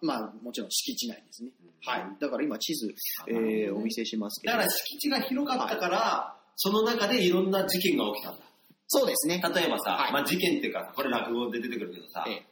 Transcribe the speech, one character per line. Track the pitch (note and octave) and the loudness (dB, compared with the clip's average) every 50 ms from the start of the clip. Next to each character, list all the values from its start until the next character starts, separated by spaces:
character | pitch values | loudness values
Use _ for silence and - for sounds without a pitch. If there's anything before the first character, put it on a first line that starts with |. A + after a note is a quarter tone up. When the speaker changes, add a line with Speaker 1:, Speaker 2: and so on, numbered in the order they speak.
Speaker 1:
ま | E3 D3 C3 A2 G#2+ G#2 | -2 -2 0 -2 -4 -6
あ、 | A2 G#2+ | -8 -12
も | A#2 A#2+ | -10 -8
ち | - B2+ | -6 -6
ろ | G#2 | -4
ん | F#2+ | -2
敷 | - - - C3+ A#2+ | -2 -2 -2 -2 -4
地 | - B2 A2+ | -4 -4 -4
内 | G2+ | -6
で | - - _ | -10 -16 _
す | - - A#2+ | -16 -16 -14
ね。 | C3 - _ | -16 -16 _
Speaker 2:
う | - | -20
ん。 | - _ _ | -20 _ _
Speaker 1:
は | - B2+ A#2+ - | -4 -2 -2 -2
い。 | F#2+ G2 G2+ - | -4 -6 -6 -4
だ | D3 C3+ | -2 -2
か | B2 A#2+ | 0 0
ら | |
今 | D3+ D3 G#2 - | 0 -2 -2 -2
地 | - - D#3 | -2 -2 -2
図、 | D3 A2+ G2 - - - - - - | -2 -4 -6 -6 -6 -8 -6 -6 -6
Speaker 2:
あ、 | - - | -4 -2
な | A#2 A2+ | 0 0
る | |
ほ | |
ど | A2+ | 2
ね。 | A2 G#2+ G#2+ | 2 2 2
Speaker 1:
え | G#2+ G2 | 0 0
ー、 | F#2+ | 0
お | G#2 | -2
見 | A2+ A2+ | -2 -2
せ | A2+ A#2+ A2 | -2 -4 -4
し | - A2+ | -4 -2
ま | A2 G2+ G#2 | -4 -4 -4
す | - - | -6 -4
け | - A3+ | -2 0
ど。 | |
Speaker 2:
だ | A#3+ A3 | 2 2
か | F#3 | 2
ら | - | 2
敷 | - - - - D4 D4 | 0 0 -2 -4 -6 -4
地 | D4 D4 | -2 0
が | C4+ - | 0 0
広 | - - B3+ C#4 D4 | 0 0 0 0 0
か | C4+ B3+ B3 A#3 | 0 0 0 0
っ | G#3 | -2
た | G#3+ | -2
か | F3+ F3+ F3 | -2 0 0
ら、 | F#3 A3 | 2 2
Speaker 1:
は | A3+ G3 D#3 - - - - - | 2 2 0 0 -2 -6 -10 -16
い。 | _ _ _ | _ _ _
Speaker 2:
そ | - - G3 | -2 0 2
の | G#3 G#3+ | 4 4
中 | A3 A#3 A#3 A3 G3+ | 4 4 2 2 2
で | G3 B3 G#3 F#3 | 2 4 4 6
い | F3 | 6
ろ | F3 F#3+ | 6 6
ん | F#3+ F#3+ | 4 4
な | G3 F#3+ F#3 - | 4 2 2 2
事 | F#3 F3+ | 2 2
件 | G3 F3 D3 | 4 4 4
が | B2 G#2+ G#2 - | 2 2 0 -2
起 | - | -4
き | - | -6
た | - | -10
ん | - | -12
だ。 | - - - _ _ _ - _ _ _ | -14 -16 -20 _ _ _ -20 _ _ _
Speaker 1:
そ | - - C#4 B3 | 2 4 4 4
う | |
で | G3 - | 4 2
す | - - | 2 2
ね。 | D#3+ F3 F#3 | 2 0 0
Speaker 2:
例 | F3 - - F3+ E3 | 0 0 2 2 2
え | - | 2
ば | A2+ G2 | 0 0
さ、 | - G2 | 0 0
Speaker 1:
は | F2 - C3+ B2 | 0 2 2 2
い。 | |
Speaker 2:
ま | C3 C#3+ | 2 0
あ、 | C#3+ | 0
事 | - F3+ | 0 0
件 | F3+ F#3+ E3+ D3+ - | 2 2 2 2 2
っ | |
て | - - | 0 -2
い | |
う | - | -2
か、 | - - - - | -4 -6 -6 -4
こ | C#3 | -2
れ | C#3 B2 | 0 0
落 | A#2+ A2+ A2+ A#2 | 0 0 0 0
語 | A#2 A#2+ A#2+ A#2+ | -2 -2 0 -2
で | A#2 A#2 | -2 -4
出 | G#2+ - | -4 -4
て | - G2+ | -6 -6
く | G2+ | -6
る | F2 - | -8 -8
け | - | -12
ど | - - | -14 -10
さ、 | - E2+ D#2+ A#2 | -8 -6 -4 -4
Speaker 1:
え | |
え。 | - - - - | -6 -8 -10 -10